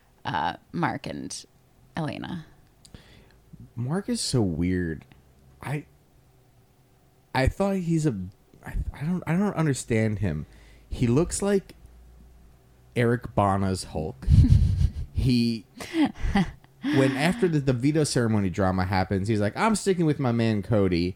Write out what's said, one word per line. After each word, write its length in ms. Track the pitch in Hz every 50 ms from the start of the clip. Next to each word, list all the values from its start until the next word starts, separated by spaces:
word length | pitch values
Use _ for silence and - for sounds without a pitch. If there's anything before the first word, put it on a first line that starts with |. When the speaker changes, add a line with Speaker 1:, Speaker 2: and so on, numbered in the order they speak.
| _ _ _ _ -
Speaker 1:
uh, 300 | - - 80 76 87 - - _ _
Mark 360 | - 170 165 127 - 131 -
and 380 | - 76 71 65 87 - - - _ _ _ _ _ _ _ _ _ -
Elena. 480 | 170 160 - - - - - 180 170 156 - - _ _ _ _ _ - - - - - - - - - _ _ _ _ _ - - - - _
Speaker 2:
Mark 320 | 120 120 127 156 196 202
is 140 | - 240 226
so 200 | - - - 127
weird. 600 | 107 92 80 76 87 90 90 90 90 82 78 69 - - - - _ _ _ _ _ _ - _
I, 220 | - 123 143 151 - - _ _ _ _ _ _ _ _ _ _ _ _ _ _ _ _ _ _ _ _ _ _ _ _ _ _ _ _ -
I 140 | 131 135
thought 280 | - - - 196 202 196
he's 300 | 190 175 160 165 160 151
a, 100 | 156 113 95 92 92 - _ _ _ - - -
I, 100 | - - - - - -
I 100 | - 139
don't, 200 | 160 180 175 -
I 60 | - 160
don't 200 | 180 208 196 -
understand 600 | - 160 151 131 - - - 120 110 110 110 107 95
him. 260 | 104 90 76 76 73 - - - - - - - -
He 200 | - - - 127
looks 340 | 113 120 143 180 175 - -
like 320 | 196 196 202 196 - - - - - - - - - - - - - - - - - - - _ _ _ _ _ _ - -
Eric 400 | 120 120 117 120 120 - - -
Bana's 500 | - 101 98 95 98 98 95 95 90 -
Hulk. 420 | - - 82 78 80 - - - -
Speaker 1:
<laughs> 60 | - - - 240 - - - - - - - - - - - - -
Speaker 2:
He, 480 | - 113 131 123 120 117 117 113 110 - _ _ 240 - - - 320 294 - - - - - - 302 - - - - - - _ - -
when 320 | 269 302 135 131 135 135
after 320 | 135 147 175 190 240 190
the, 120 | 180 160 147
the 120 | 131 135 127
veto 300 | 117 120 147 151 160 151
ceremony 460 | - - 135 117 110 110 107 98 95
drama 340 | 82 101 98 92 92 92 92
happens, 440 | 90 101 92 92 - 101 95 95 107
he's 100 | 113 101
like, 160 | 101 104 -
"I'm 180 | 143 196 226 214
sticking 300 | 190 - 196 190 170 170
with 140 | 151 143 -
my 140 | 139 120 117
man 280 | 117 113 113 110 104
Cody." 540 | 90 101 113 104 98 92 87 85 87 90 -